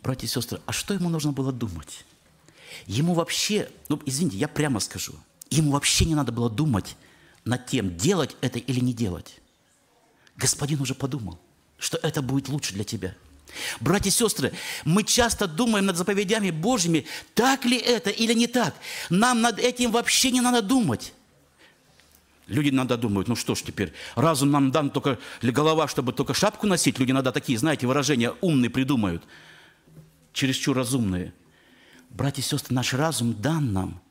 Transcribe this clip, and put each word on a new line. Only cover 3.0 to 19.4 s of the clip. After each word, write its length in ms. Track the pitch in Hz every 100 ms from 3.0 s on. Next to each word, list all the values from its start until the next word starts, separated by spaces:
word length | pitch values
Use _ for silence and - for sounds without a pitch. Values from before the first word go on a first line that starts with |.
| 170
вообще, 560 | 170 165 - - 208 - - -
ну, 100 | 151
извините, 320 | - 131 170 98
я 100 | 151
прямо 340 | - 147 110
скажу, 340 | - 92 - - - _ -
ему 240 | 151 151
вообще 320 | 139 - -
не 100 | 165
надо 180 | 151 127
было 180 | 117 120
думать 460 | 107 156 101 - - - _ - _ -
над 180 | 123
тем, 320 | - 131 98 85
делать 400 | 123 196 131 -
это 160 | 127 120
или 220 | - 127
не 120 | 127
делать. 480 | 113 110 87 - - _ _ _ _ _ _ _ _ - -
Господин 460 | 127 - 143 151
уже 120 | 127
подумал, 460 | 131 135 139 95 85 _ _ _ _
что 200 | - -
это 180 | 160 151
будет 300 | 127 135 135
лучше 240 | 143 -
для 100 | 95
тебя. 300 | 104 110 92 - - - - - - -
Братья 300 | 117 196 196
и 20 |
сёстры, 400 | - 220 - 127 - - -
мы 180 | 147 185
часто 460 | - - 233 - 202
думаем 380 | 151 240 208 196
над 100 | 170
заповедями 540 | 180 202 196 220 196
Божьими, 540 | 160 185 254 170 160 - - -
так 300 | - 247 269
ли 140 | 240 247
это 320 | 226 233 202
или 220 | 202 226
не 140 | 226 240
так. 300 | 247 190 - - - -
Нам 320 | 175 247 240